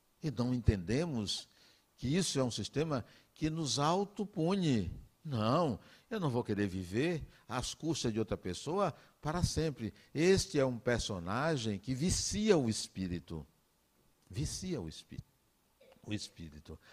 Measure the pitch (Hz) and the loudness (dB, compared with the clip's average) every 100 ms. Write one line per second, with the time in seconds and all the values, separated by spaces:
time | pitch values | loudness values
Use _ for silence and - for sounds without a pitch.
0 | _ _ 156 113 123 123 113 104 87 127 | _ _ -6 -2 0 2 2 2 2 0
1 | 175 123 98 - - _ - _ _ _ | 0 -2 -4 -6 -10 _ -20 _ _ _
2 | 123 170 180 139 127 110 98 139 160 135 | 0 2 2 0 0 -2 -4 -2 -2 -2
3 | - - _ - 156 160 147 113 147 180 | -4 -14 _ -4 -4 -2 -2 2 2 2
4 | 196 - 196 - 160 196 165 117 82 - | 0 -4 -6 0 2 4 4 2 2 -6
5 | - _ 160 123 107 147 160 92 - - | -14 _ -4 0 4 4 2 0 -8 -20
6 | _ 220 160 123 110 101 101 92 87 104 | _ -4 0 0 0 0 0 0 -2 0
7 | 160 160 - - - 120 - - 156 143 | 0 -2 -6 -16 -8 -6 -4 -4 -2 0
8 | 127 107 107 98 92 87 - 185 185 - | 0 0 0 -2 -4 -6 -4 0 0 -2
9 | - _ 147 170 175 147 160 131 107 - | -12 _ -6 0 0 0 -2 -2 -6 -8
10 | - 135 175 175 - 147 131 120 127 117 | -8 2 4 4 4 2 2 2 0 0
11 | - 95 85 113 156 147 110 98 - 127 | 0 -4 -2 -2 0 0 0 -2 -4 -2
12 | 180 - - 190 214 175 120 104 - - | 0 0 0 2 6 6 6 0 -4 -4
13 | 92 87 - 80 73 _ _ _ _ _ | -4 -4 -6 -10 -10 _ _ _ _ _
14 | _ _ - 95 156 - 185 151 82 - | _ _ -12 -6 -4 -4 -4 -4 -4 -10
15 | - - - _ _ _ _ _ - - | -12 -12 -14 _ _ _ _ _ -20 -18
16 | - 104 - - 80 76 - 78 - | -8 -6 -6 -12 -16 -14 -16 -18 -18